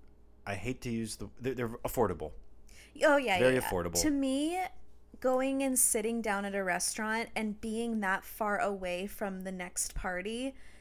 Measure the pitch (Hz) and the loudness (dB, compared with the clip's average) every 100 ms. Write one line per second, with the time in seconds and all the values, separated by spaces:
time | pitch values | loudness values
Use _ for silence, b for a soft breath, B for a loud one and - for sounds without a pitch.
0 | - - - - - 98 117 131 127 113 | -20 -20 -20 -14 -6 -4 -4 -4 -4 -4
1 | 113 - 104 - 120 123 120 113 - - | -4 -6 -10 -6 -4 -2 -4 -2 -4 4
2 | 107 82 78 - - - - B B - | 4 2 -4 -8 -14 -16 -18 B B 4
3 | 302 285 247 185 127 131 - 92 87 - | 6 6 4 6 6 6 4 0 2 2
4 | 311 285 269 269 302 359 370 - - - | 2 4 2 2 2 0 -4 -8 -14 -16
5 | - - 254 254 269 269 269 254 - 226 | -20 -2 2 4 2 2 2 4 4 4
6 | 214 233 220 196 202 196 190 175 - - | 0 -2 0 0 0 -2 0 0 0 -2
7 | 220 220 226 - 220 208 226 220 233 220 | 0 0 -2 -2 -2 -2 -4 -2 0 0
8 | 196 190 - - 214 202 202 196 185 175 | 2 0 -2 -4 0 2 0 0 -2 -2
9 | 202 - 202 190 190 185 180 - - - | -4 -4 -6 -4 -8 -8 -8 -4 -4 -2
10 | 190 180 190 226 262 262 B B | -4 -4 -4 -4 -4 -6 B B